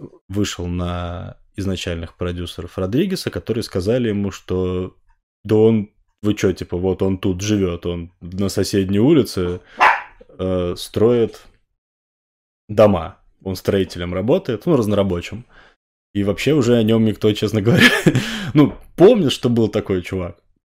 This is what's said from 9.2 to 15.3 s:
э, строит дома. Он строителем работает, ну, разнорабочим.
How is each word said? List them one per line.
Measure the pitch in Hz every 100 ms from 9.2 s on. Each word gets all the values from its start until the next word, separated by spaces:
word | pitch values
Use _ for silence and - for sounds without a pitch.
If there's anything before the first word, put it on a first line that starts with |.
| 104 - 87 90 - - - - - - - -
э, | 92 92 87 -
строит | - - 110 120 110 - - _ _ _ _ _ _ _ _ _ _ _ -
дома. | 107 107 90 82 - _ _
Он | 95 92
строителем | - 98 92 87 87
работает, | 90 107 185 160 110 175
ну, | 143
разнорабочим. | 104 101 98 87 -